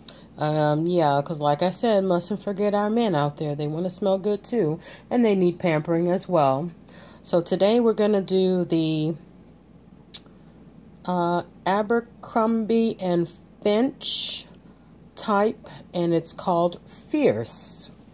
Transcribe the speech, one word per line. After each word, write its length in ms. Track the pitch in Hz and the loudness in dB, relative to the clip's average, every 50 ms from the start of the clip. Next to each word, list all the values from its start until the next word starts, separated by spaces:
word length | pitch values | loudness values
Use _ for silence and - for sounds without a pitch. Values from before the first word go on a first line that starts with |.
| - - - - - - - | -20 -20 -20 -20 -20 -20 -6
Um, 520 | - 147 151 151 156 151 147 151 151 160 175 | -4 -2 0 2 2 2 2 2 2 0 0
yeah, 340 | 180 175 160 147 139 143 143 | 2 2 4 4 2 2 0
'cause 180 | - 170 147 | -2 -4 -2
like 220 | 147 147 147 147 175 | 0 0 2 2 0
I 80 | 185 | 0
said, 320 | 180 - - 233 214 196 190 | 0 0 0 2 2 2 2
mustn't 400 | 190 180 175 180 - 214 180 - | 2 0 0 0 -2 -6 -6 -4
forget 320 | 202 202 180 208 208 202 | -6 -4 -2 0 0 0
our 160 | 202 208 208 | 0 0 0
men 240 | 220 233 233 214 175 | 0 0 0 2 2
out 220 | 147 147 147 147 | 2 0 0 -2
there. 180 | - 156 151 147 | -4 -6 -6 -4
They 140 | 147 151 147 | -4 -4 -4
wanna 200 | 156 160 180 185 | -4 -4 -6 -6
smell 300 | 180 - 208 196 190 190 | -6 -2 0 0 0 0
good 240 | 180 208 208 202 - | 0 -2 -4 -4 -4
too, 380 | - 240 233 180 151 156 170 - - - - - - | -4 -2 0 0 0 -2 -4 -8 -14 -20 -20 -8 -2
and 160 | - 247 240 | 0 2 4
they 120 | 220 202 | 4 4
need 240 | 190 180 175 175 - | 4 2 2 0 0
pampering 500 | - 175 160 151 156 175 165 165 175 175 | 0 0 0 0 0 0 0 0 2 0
as 180 | 180 190 - - | 0 -2 -2 0
well. 440 | 180 160 143 135 135 135 165 175 165 - - - - - - - - - - | 2 4 4 4 2 0 -2 -6 -10 -14 -20 -20 -20 -20 -20 -20 -20 -20 -6
So 180 | - - 175 | -2 0 0
today 380 | 170 - 190 170 185 202 226 247 | 0 0 0 2 2 4 4 4
we're 140 | 233 226 214 | 2 2 2
gonna 280 | - 214 208 214 196 | 2 2 2 2 0
do 440 | 185 165 185 190 185 185 185 180 175 | 0 0 0 2 2 2 2 0 0
the, 500 | 175 170 165 160 156 160 156 151 160 170 151 - - - - - - - - - - - - - - - - - - - - - - - - - - - - - - - - - - - - - | 0 0 0 0 0 0 0 -2 -2 -4 -6 -10 -18 -20 -20 -20 -20 -20 -20 -20 -20 -20 -20 -20 -20 -20 -20 -18 -18 -16 -16 -16 -20 -20 -20 -20 -20 -20 -20 -20 -20 -20 -20 -20 -20 -20 -12 -6
uh, 400 | - 180 180 175 170 175 175 170 - - - - | -4 -2 0 0 0 0 -2 -2 -6 -12 -8 -2
Abercrombie 1300 | 175 190 208 214 202 233 233 233 - - - - - - 240 220 226 226 226 220 190 226 226 226 226 - - | -2 0 0 0 0 0 -2 -2 -4 -10 -20 -20 -4 -2 0 0 2 0 0 0 0 2 2 2 0 -2 -4
and 320 | 185 180 175 170 170 165 - - - - - - - | -2 0 0 0 0 -2 -6 -14 -20 -20 -18 -4 -2
Finch 840 | 208 208 214 247 277 - - - - - - - - - - - - - - - - - - - - - - - - - | 0 2 2 2 0 -2 -6 -6 -4 -4 -2 -2 -4 -4 -6 -10 -14 -20 -20 -20 -20 -20 -20 -20 -20 -20 -20 -20 -18 -16
type, 540 | - - - 208 196 208 226 - - - - - - - - - | -10 -4 0 2 2 2 0 -2 -4 -12 -20 -20 -20 -18 -8 -4
and 180 | 180 170 170 170 | -2 0 0 0
it's 200 | 165 160 - - | 0 -2 -4 -10
called 480 | - - 196 175 170 170 175 175 - - | -6 -4 0 0 2 2 0 -2 -6 -12
Fierce. 1040 | - - - - - - 302 285 185 110 107 117 - - - - - - - - - - - - - | -20 -20 -20 -8 -6 -2 2 2 2 2 0 -4 -6 -8 -10 -10 -10 -12 -12 -14 -18 -20 -20 -20 -20